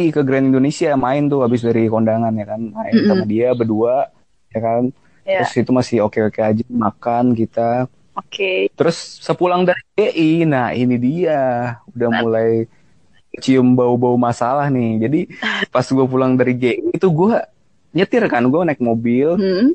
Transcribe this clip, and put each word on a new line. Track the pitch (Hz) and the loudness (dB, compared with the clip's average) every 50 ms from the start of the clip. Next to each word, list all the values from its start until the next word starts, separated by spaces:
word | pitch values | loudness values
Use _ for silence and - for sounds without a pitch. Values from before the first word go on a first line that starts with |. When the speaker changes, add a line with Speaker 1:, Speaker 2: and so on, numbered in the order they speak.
| 175 160 | 0 0
Speaker 1:
ke | 151 151 | 0 0
Grand | 139 131 135 135 135 | 0 0 2 2 2
Indonesia | 135 135 131 135 143 - - 175 156 143 | 2 2 2 2 0 0 -2 -2 0 0
main | 135 123 123 139 147 147 | 0 0 0 0 0 0
tuh | 143 143 139 | 0 0 0
habis | 127 117 123 117 | 2 2 0 0
dari | 117 117 117 113 113 110 | 0 0 0 2 2 0
kondangan | 110 110 113 110 110 113 117 113 | 0 0 0 0 0 0 0 -2
ya | 110 107 101 104 | -2 -4 -6 -8
kan, | 107 113 113 | -8 -8 -10
main | 107 208 220 220 - 233 | -10 -10 -10 -2 0 2
Speaker 2:
Mm-mm. | 220 175 208 | 2 4 2
Speaker 1:
sama | - 185 - | 2 0 0
dia | 104 107 110 120 127 | -2 0 0 0 0
berdua | 127 120 113 113 107 107 113 117 127 143 - - _ _ _ _ _ _ _ _ | 0 0 0 0 0 0 0 0 0 -2 -2 -4 _ _ _ _ _ _ _ _
ya | - 110 | -8 -4
kan. | 110 113 117 120 127 127 - _ _ _ _ _ | -2 -2 0 0 -2 -2 -4 _ _ _ _ _
Speaker 2:
Iya. | _ 190 190 185 - | _ -4 -2 -2 -2
Speaker 1:
Terus | - - 127 | -2 -2 -2
itu | - - | 0 0
masih | 127 127 120 - 120 110 | 0 0 0 0 0 0
oke-oke | 104 107 - 117 107 104 - - | 0 0 0 -2 -2 -2 -2 -2
aja, | 110 107 107 110 117 | 0 0 0 -2 -2
makan | - 123 120 110 101 - _ - 120 117 120 123 123 120 | -4 -4 -2 -2 -2 -4 _ -4 -4 -2 0 2 2 0
kita. | 113 110 - - 117 117 117 120 127 127 - _ _ _ _ _ | 0 -2 -4 -4 -2 -2 -2 -2 -2 -4 -6 _ _ _ _ _
Speaker 2:
Oke. | - - _ - - 196 190 185 190 196 - | -14 -12 _ -6 -4 -4 -2 -2 -2 -2 -2
Speaker 1:
Terus | - - 139 170 165 - - - - - | -2 0 0 0 -2 -4 -8 -16 -18 -10
sepulang | - - 160 - 175 175 180 180 185 | -6 -6 -2 0 0 0 2 2 2
dari | 175 180 - - _ | 0 0 -2 -6 _
G | _ - 214 147 | _ -2 -2 0
I, | - 165 160 156 156 170 165 | 0 0 2 2 2 2 2
nah | 160 143 127 120 104 | 2 2 0 0 -2
ini | 78 117 127 127 123 120 | -2 0 0 0 0 0
dia | 120 127 156 175 180 160 151 135 131 131 120 120 120 123 120 - - - | 0 -2 -2 -2 -2 0 0 0 0 0 -2 -2 -4 -6 -8 -10 -14 -16
udah | - 120 120 117 | -6 -4 -2 -2
Speaker 2:
Nah. | 117 117 | 0 0
Speaker 1:
mulai | 117 113 110 113 113 113 113 113 113 - _ _ _ _ _ _ _ _ _ _ _ _ - - | 0 0 0 0 0 2 0 0 -2 -4 _ _ _ _ _ _ _ _ _ _ _ _ -18 -6
cium | - 131 131 131 123 127 127 | 0 2 4 4 4 4 4
bau-bau | 127 123 123 123 123 127 123 123 | 4 4 2 2 2 2 2 2
masalah | 123 123 120 117 - 120 120 135 147 143 143 | 2 2 0 0 -2 -2 -2 0 0 0 0
nih. | 135 127 117 113 110 110 | -2 -2 -2 -2 -2 -2
Jadi | 107 120 147 175 - - | 0 0 0 -2 -2 -6
Speaker 2:
<laughs> | - - - - - - - - | -10 -10 -8 -6 -4 -4 -4 -2
Speaker 1:
pas | - 127 123 | -2 -2 0
gue | - 135 131 131 | 0 2 2 2
pulang | 127 127 131 131 131 127 | 2 0 0 2 2 2
dari | 127 123 127 123 | 2 2 2 0
G | 123 127 120 113 | 0 0 0 0
I | - - 349 | -2 -2 -4
itu | - 165 190 185 | -2 0 0 2
gue | 156 151 185 220 233 - - - _ _ _ _ _ _ _ _ | 2 2 2 2 2 0 -2 -6 _ _ _ _ _ _ _ _
nyetir | - 160 196 - - - 214 | -4 -2 -2 0 0 0 0
kan, | - 147 120 120 | 0 0 2 2
gue | 127 139 170 185 | 2 2 2 0
naik | 160 139 - | 0 -2 -2
mobil, | 123 117 117 117 117 117 120 127 143 160 175 | -2 -2 -2 0 0 0 0 2 2 0 0
Speaker 2:
Hmm. | 214 196 190 185 185 240 285 | 0 0 0 0 2 2 2